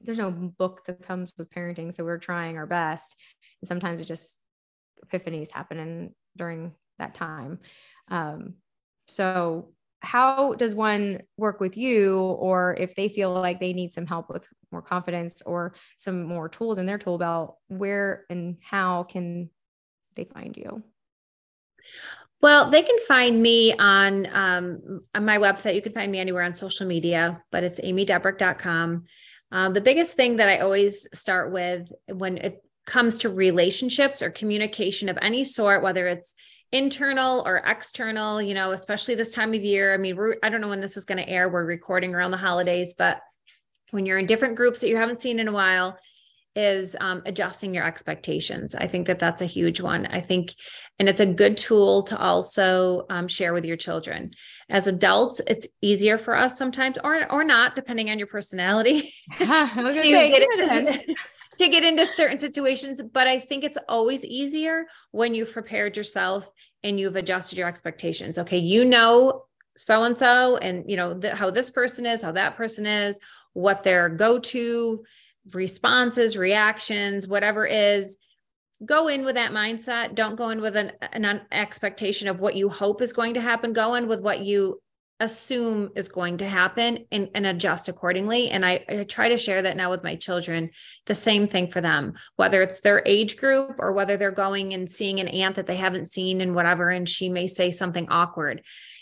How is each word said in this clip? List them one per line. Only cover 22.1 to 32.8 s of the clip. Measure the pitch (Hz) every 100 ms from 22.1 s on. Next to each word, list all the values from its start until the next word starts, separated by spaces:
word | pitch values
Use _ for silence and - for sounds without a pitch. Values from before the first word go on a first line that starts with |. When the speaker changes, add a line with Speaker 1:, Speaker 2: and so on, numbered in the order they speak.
| - - _
Speaker 2:
Well, | 294 294 262
they | 302
can | 339 480 466
find | 262 247 226
me | 233 233 226
on, | - 202 196 196 196 190
um, | - 190 180 180 175 - 190 -
on | 208
my | 214 208
website. | 202 196 220
You | 190
can | 214
find | 220 202
me | 190
anywhere | 185 180
on | 175
social | 175 190 - 190
media, | 170 170 170 170 170 -
but | 180
it's | 175 175
amy | - 185
debrick | 196 175 190 190
dot | 185 -
com. | 180 165 170 170 170 _ - - _
Uh, | 185 190
the | 190
biggest | 214 294 339
thing | - 247 233
that | 202
I | 196
always | 190 196 202 202 -
start | - - 185 139
with | 185 175 180 175 - -
when | 190 185 185
it | 170 - _ _